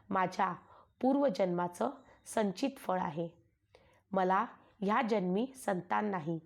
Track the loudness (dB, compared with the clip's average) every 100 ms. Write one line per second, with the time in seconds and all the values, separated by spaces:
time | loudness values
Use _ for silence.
0 | -4 -2 0 0 -2 -2 -12 -20 -20 -2
1 | 2 4 2 2 2 2 -2 -2 -4 -4
2 | -14 -20 -6 -2 0 0 -4 -4 -4 -2
3 | -2 -4 -6 -8 _ _ _ -20 _ _
4 | _ 0 4 2 0 -6 -20 -6 0 2
5 | 2 2 2 2 0 -4 -4 -4 -2 -2
6 | 0 -2 -4 -6